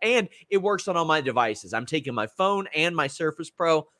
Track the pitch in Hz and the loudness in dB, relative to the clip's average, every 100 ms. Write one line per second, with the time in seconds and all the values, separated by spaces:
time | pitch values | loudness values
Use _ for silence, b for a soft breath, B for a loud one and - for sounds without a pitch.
0 | 220 247 190 b b 196 190 196 - 175 | 0 2 0 b b 0 2 0 0 0
1 | 160 156 131 123 117 107 90 113 123 160 | 2 2 2 2 0 0 -6 -6 -4 -4
2 | 139 120 104 - 190 202 190 151 170 165 | -4 -4 -4 0 0 0 -2 -2 -2 0
3 | 139 - 156 156 160 - 170 156 151 _ | -4 -2 -4 -4 -10 -2 2 2 0 _